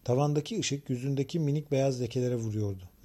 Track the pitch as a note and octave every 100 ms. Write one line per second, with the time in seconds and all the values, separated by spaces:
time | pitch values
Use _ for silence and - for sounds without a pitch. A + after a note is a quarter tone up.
0 | - B2 D3 D3 D3 A3 C3+ C#3+ - B2
1 | C3+ C3+ C#3 E3+ D3 D3 D3 C3+ C3+ B2+
2 | A#2+ B2+ B2 B2 A2+ G#2+ G#2 F#2+ F#2 -